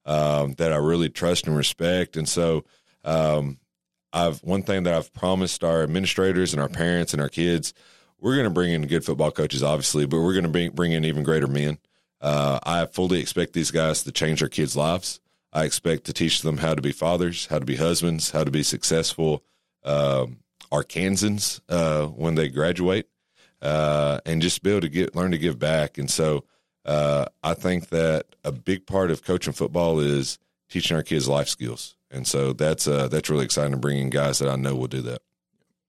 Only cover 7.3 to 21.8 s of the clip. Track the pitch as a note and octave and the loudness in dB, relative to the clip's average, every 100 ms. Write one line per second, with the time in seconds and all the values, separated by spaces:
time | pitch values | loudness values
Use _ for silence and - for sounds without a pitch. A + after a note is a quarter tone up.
7.3 | - F2 E2+ D#2 - - - _ _ G#2 | 0 0 0 -2 -10 -20 -20 _ _ 0
8.3 | C#3 A2+ F2 F2 E2 D2 E2 - C#2 D2+ | 2 2 2 2 2 0 0 0 0 0
9.3 | - D2+ C#2 C#2+ D#2 C2+ D2+ C#2+ E2 E2+ | 0 -2 0 0 0 0 0 2 2 2
10.3 | F#2+ E2+ E2 F2 - F2 D#2+ D#2+ D2 D2 | 2 2 0 0 0 0 2 0 0 2
11.3 | D#2 C#2 C#2+ D2 D2+ _ _ _ _ D2 | 2 2 0 -2 -4 _ _ _ _ -2
12.3 | D2 C#2+ C2+ - E2+ D#2+ - F#2 F2 C#2+ | 0 2 0 0 -2 -2 0 0 0 0
13.3 | - E2 E2+ D#2 D#2+ D#2+ D#2 C#2+ - D#2+ | -2 -2 -2 0 2 2 0 -4 -2 0
14.3 | D#2 D2 - C#2+ D2 D#2 F2+ - - _ | 0 -2 -2 -2 0 0 0 -4 -10 _
15.3 | _ _ D#2 D#2 - E2+ D2+ - - E2 | _ _ -2 0 0 0 -2 -4 -2 0
16.3 | - D#2 D2 D#2+ D2+ C#2+ - D#2+ F2 F2 | 0 0 0 0 0 -2 -2 0 0 0
17.3 | E2+ - D2+ C2 C2+ E2 E2+ E2+ D#2+ - | -4 -4 -2 -2 0 0 2 0 0 -2
18.3 | D#2 D2+ D2+ C#2+ - - E2 D#2+ - D#2+ | 0 0 0 0 -2 0 0 0 0 0
19.3 | D2 - _ _ _ C#2 C#2+ C#2+ C2+ B1 | 0 -6 _ _ _ -2 0 2 0 -2
20.3 | B1 _ - - D2 - E2 F#2+ F#2+ G#2 | -8 _ -20 -4 -4 -2 -2 0 0 0
21.3 | G#2 - - - E2+ | 0 -4 -6 -2 0